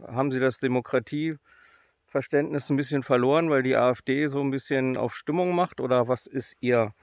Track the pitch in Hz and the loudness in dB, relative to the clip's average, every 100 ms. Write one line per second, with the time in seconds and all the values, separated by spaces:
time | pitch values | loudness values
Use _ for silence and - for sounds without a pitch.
0 | - 117 139 131 131 120 135 127 120 131 | -8 -2 -2 2 0 0 -2 -2 0 -2
1 | 117 147 160 151 _ _ _ _ _ _ | -2 -4 -4 -6 _ _ _ _ _ _
2 | _ 139 131 147 151 147 - 139 143 143 | _ -6 -2 0 0 -2 -2 -2 0 -2
3 | 127 127 123 151 165 143 127 120 123 123 | 0 2 4 2 2 2 2 4 2 2
4 | - 135 151 139 139 135 - 135 131 127 | -2 -2 0 -2 -2 -4 -2 -2 0 -2
5 | 120 - - 160 180 175 175 - 127 127 | -4 -6 -4 -2 0 0 -2 -2 0 2
6 | 120 123 - 139 - - 123 120 107 - | 2 -2 -4 -8 -8 -6 0 2 2 -4